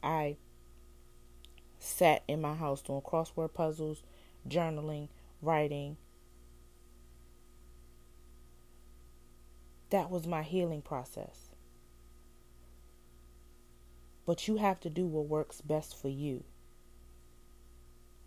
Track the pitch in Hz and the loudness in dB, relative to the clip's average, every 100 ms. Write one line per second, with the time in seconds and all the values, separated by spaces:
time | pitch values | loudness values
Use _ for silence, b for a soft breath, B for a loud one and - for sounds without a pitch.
0 | 147 160 147 147 - - - - - - | 0 2 2 -2 -10 -20 -20 -20 -20 -20
1 | - - - - - - - - - - | -20 -20 -20 -20 -18 -20 -20 -12 -6 6
2 | 170 147 - 151 151 156 151 139 - 139 | 8 8 4 0 0 0 0 0 -2 -4
3 | - 160 165 - 160 - 160 160 156 156 | 0 0 0 -2 -2 2 0 2 -2 -4
4 | - B B B - 165 165 151 151 151 | -10 B B B 0 2 2 0 -2 -4
5 | 147 b b - 151 156 151 143 143 151 | -6 b b -2 4 6 6 2 -4 -8
6 | - - - - - - - - - - | -14 -20 -20 -20 -20 -20 -20 -20 -20 -20
7 | - - - - - - - - - - | -20 -20 -20 -20 -20 -20 -18 -18 -20 -20
8 | - - - - - - - - - - | -20 -20 -20 -18 -18 -20 -20 -20 -18 -18
9 | - - - - - - - - - 196 | -18 -20 -20 -20 -20 -20 -20 -20 2 2
10 | 175 180 160 160 156 185 170 151 - 139 | 4 0 0 -2 0 2 2 0 -4 -4
11 | 123 - - - - - - - - - | -4 -8 -10 -12 -20 -20 -20 -20 -20 -20
12 | - - - - - - - - - - | -20 -20 -20 -20 -20 -20 -20 -20 -20 -20
13 | - - - - - - - - - - | -20 -20 -20 -20 -20 -20 -20 -20 -20 -20
14 | - - - 170 - 220 202 185 170 156 | -20 -4 0 2 2 4 4 4 0 0
15 | 180 156 147 151 147 - 147 156 151 - | 2 2 2 2 0 -6 0 0 0 -4
16 | 139 135 147 123 - - - - - - | -4 -2 -2 -2 -6 -16 -20 -20 -20 -20
17 | - - - - - - - - - - | -20 -20 -20 -20 -20 -20 -20 -20 -20 -20
18 | - - | -20 -20